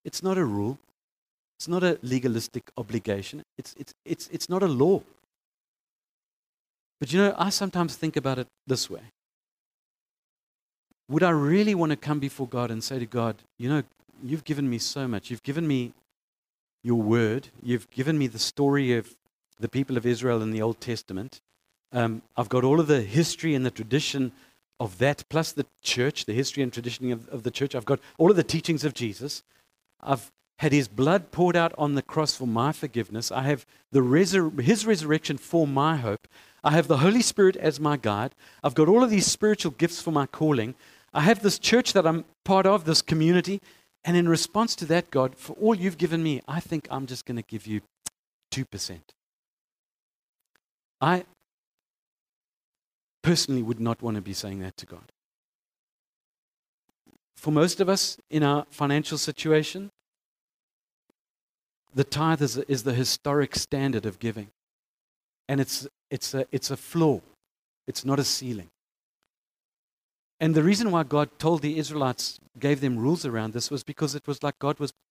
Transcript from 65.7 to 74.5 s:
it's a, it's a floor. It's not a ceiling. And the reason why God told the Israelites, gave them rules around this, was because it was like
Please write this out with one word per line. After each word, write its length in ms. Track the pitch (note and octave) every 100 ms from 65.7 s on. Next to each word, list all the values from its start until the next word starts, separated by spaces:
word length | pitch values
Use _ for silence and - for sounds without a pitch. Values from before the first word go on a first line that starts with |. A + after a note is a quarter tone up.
| - C#3 _ -
it's 240 | B2 -
a, 120 | C3+ C3
it's 180 | C3+ -
a 60 | C3+
floor. 460 | - E3 D#3+ A2 - _ _ _ _ _ -
It's 180 | -
not 140 | C3 C#3
a 60 |
ceiling. 440 | C3+ - B2+ G#2+ F2 _ _ _ _ _ _ _ _ _ _ _ _ _ _ _ _ -
And 160 | D#3+
the 80 | D#3
reason 280 | D#3 G3+ A3+
why 120 | E3+
God 260 | C#3 D3 D3 -
told 240 | D#3 E3+
the 160 | D3 D#3+
Israelites, 600 | C#3 D3+ C3 B2 - - _ -
gave 240 | C#3 C#3+
them 160 | C3+ A#2
rules 260 | B2 E3+
around 300 | C#3 A2+ A2
this, 160 | A#2 -
was 120 | C#3+
because 320 | - - D3+
it 120 | C#3+ -
was 160 | C#3
like 160 | D3